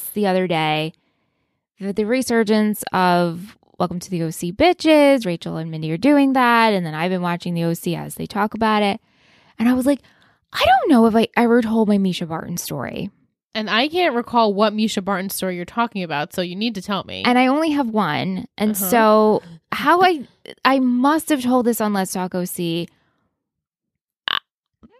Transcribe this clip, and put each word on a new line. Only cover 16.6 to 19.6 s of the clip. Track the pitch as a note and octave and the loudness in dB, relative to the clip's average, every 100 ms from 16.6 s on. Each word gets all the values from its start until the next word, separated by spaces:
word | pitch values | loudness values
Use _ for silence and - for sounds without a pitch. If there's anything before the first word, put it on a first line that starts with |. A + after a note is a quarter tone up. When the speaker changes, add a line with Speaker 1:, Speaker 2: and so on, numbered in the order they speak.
| A3+ G3+ | -4 -6
Speaker 2:
to | |
tell | F3+ F#3+ - | -6 -6 -6
me. | F#2 C#3+ | -4 0
Speaker 1:
And | B3 | 2
I | B3+ | 2
only | C#4+ E4 | 2 0
have | C#4+ A#3+ | -2 -2
one. | G#3+ F3 C#3+ E3 F#3 - - | -2 -2 -2 -4 -6 -8 -4
And | G#3+ | -4
Speaker 2:
Uh-huh. | G3+ G3 | -2 0
Speaker 1:
so | A#3+ A3 G#3+ G#3+ G#3 - - | 4 6 6 4 2 -2 -20